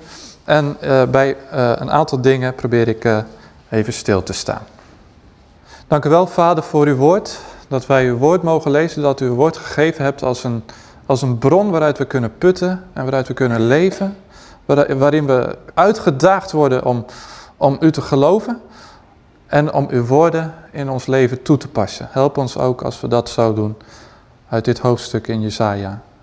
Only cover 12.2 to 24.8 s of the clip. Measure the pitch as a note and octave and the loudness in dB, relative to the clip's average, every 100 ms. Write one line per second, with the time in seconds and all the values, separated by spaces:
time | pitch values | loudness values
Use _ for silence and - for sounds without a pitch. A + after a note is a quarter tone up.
12.2 | A2+ - F3+ F#3 F3+ F#3 - - C3 C3+ | -4 0 0 2 -2 -4 -8 -8 -4 -2
13.2 | B2+ B2 B2+ A#2 A#2 D3 F#3+ F#3 G3 G3+ | -4 -2 0 2 2 4 2 0 -6 -8
14.2 | - - - - - C#3+ C#3+ C3+ C#3+ D3+ | -18 -20 -20 -10 0 2 2 2 2 2
15.2 | C#3 B2+ - - - - G3 A3 E3+ C3+ | 2 0 0 -6 -4 2 2 2 0 2
16.2 | F3+ F#3+ - D#3 C#3+ B2+ B2+ A#2+ A2 - | 4 2 0 0 2 2 0 -2 -6 -16
17.2 | - - - - C#3 C3+ D#3+ D3+ - C#3 | -20 -20 -20 0 0 2 2 0 0 2
18.2 | D3 G#3+ G#3+ A#3 - - - - _ _ | 4 2 0 -8 -12 -20 -20 -20 _ _
19.2 | _ _ - C#3+ D3+ D3 C#3+ B2+ A#2+ C#3 | _ _ -2 0 0 0 0 -2 2 2
20.2 | E3 E3 D#3+ D#3+ - D3+ C3+ B2+ - C3+ | 4 0 -6 -10 -14 -10 -6 -6 0 2
21.2 | B2 B2+ - C#3 - B2 F#2+ - - C3+ | 2 0 0 0 0 -4 -4 -6 -6 0
22.2 | C#3+ C#3+ B2+ - B2+ B2 C3+ - B2 A#2+ | 0 0 -4 -2 -2 -2 -8 -8 -2 -2
23.2 | A#2 - A2+ G#2+ G#2+ A2 - - - - | 0 0 0 0 -4 -6 -16 -20 -20 -20
24.2 | _ _ _ A2+ A#2 A#2 | _ _ _ -4 -2 0